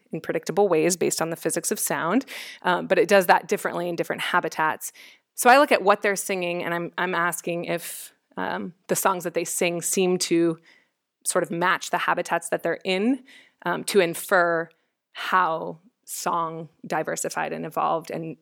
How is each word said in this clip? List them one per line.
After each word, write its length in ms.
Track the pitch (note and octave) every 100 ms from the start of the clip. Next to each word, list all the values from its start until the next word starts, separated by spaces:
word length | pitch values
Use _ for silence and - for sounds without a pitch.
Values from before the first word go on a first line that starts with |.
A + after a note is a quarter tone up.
| _
in 80 | E3
predictable 460 | - D#3+ - E3+ G3+
ways 300 | D#3+ D#3+ F3+
based 240 | F3+ -
on 80 | E3
the 60 | E3
physics 360 | E3 E3+ -
of 80 | G#3+
sound, 460 | - D3 D#3+ A#3 - - - -
um, 240 | F3+ F3 -
but 100 | F3+
it 100 | E3+
does 200 | G3+ F3+
that 200 | F#3 -
differently 400 | G3 E3+ E3+ F3
in 80 | E3+
different 260 | E3 -
habitats. 680 | - F3+ E3 - D#3 A2+ - - - - _ -
So 140 | A#3+
I 80 | C4+
look 120 | D4
at 120 | G3
what 180 | F#3 G3+
they're 140 | G#3 F#3+
singing, 480 | - F#3+ F3 F3
and 100 | E3+
I'm, 180 | E3+ E3+ -
I'm 160 | F#3 F3
asking 500 | F3 - F3+ E3+ E3+
if, 460 | E3+ - - - _ _ -
um, 380 | F#3 A3 F#3+ - -
the 80 | F3
songs 280 | G3 F3+
that 100 | E3+
they 120 | E3+ E3+
sing 360 | - F3 E3+
seem 360 | E3+ G3 F#3 F3+ -
to 280 | E3+ E3+ D#3+ _ _ _ _ _ _ -
sort 180 | F3+
of 80 | E3
match 400 | E3+ F3+ E3 -
the 80 | F3
habitats 500 | - E3+ F3 E3+ -
that 140 | E3+
they're 160 | E3+ -
in, 400 | G3 F#3 A3+ C4+ - - _ _ F3
um, 180 | F3 -
to 140 | G3+
infer 680 | E3+ D#3+ - F#3 E3+ E3 E3 _ _ _ _
how 680 | - - F#3 F3 D#3+ E3+ E3 G3 _ -
song 640 | - - E3+ E3 E3 D#3 _ -
diversified 680 | D#3+ D#3 D#3+ D#3+ - D#3
and 120 | D#3+ E3
evolved 440 | D#3+ E3 E3 E3
and 260 | E3 E3 D#3+